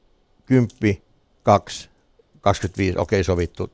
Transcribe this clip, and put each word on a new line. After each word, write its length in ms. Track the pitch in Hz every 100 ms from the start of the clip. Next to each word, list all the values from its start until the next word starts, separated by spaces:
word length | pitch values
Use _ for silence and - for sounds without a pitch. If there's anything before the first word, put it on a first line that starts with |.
| _ _ _ _ _
kymppi, 560 | 131 117 - 107 98 _ _ _ _
kaksi, 460 | - 101 - - - _ _ _ _ _
kaksikymmentäviisi, 580 | - 98 95 - 95 90
okei, 260 | 90 101
sovittu 420 | 92 87 87 - 98